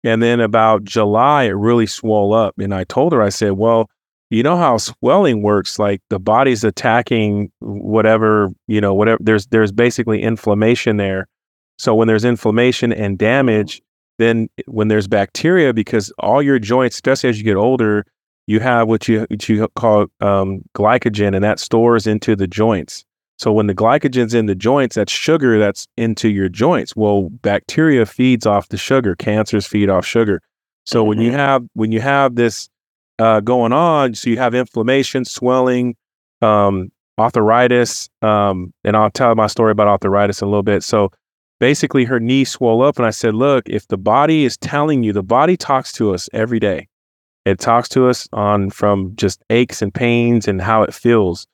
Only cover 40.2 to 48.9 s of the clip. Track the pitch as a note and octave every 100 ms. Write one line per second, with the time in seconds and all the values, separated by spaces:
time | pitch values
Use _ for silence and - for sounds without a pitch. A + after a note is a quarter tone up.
40.2 | G2+ G2 G2+ G#2 G2+ G2+ - A2+ G2 _
41.2 | _ _ _ _ A#2+ C#3+ C#3+ C#3 A#2+ B2+
42.2 | A2+ C3 C3 - B2 A2+ C#3 C#3 A#2 G#2
43.2 | A#2 A2 C#3 C3+ - G#2 _ F#2+ G2 A#2+
44.2 | D3+ D#3+ C3+ - - D3 D3+ C#3 A2 G2+
45.2 | F#2+ A#2 D#3+ F3+ - C3+ - - A2 F#2
46.2 | - - A2+ A2+ G#2 D#2+ - _ _ _
47.2 | _ _ F#2+ F#2+ - A#2 A#2+ C3+ B2+ B2
48.2 | - A2 G#2 G#2 G2 - G#2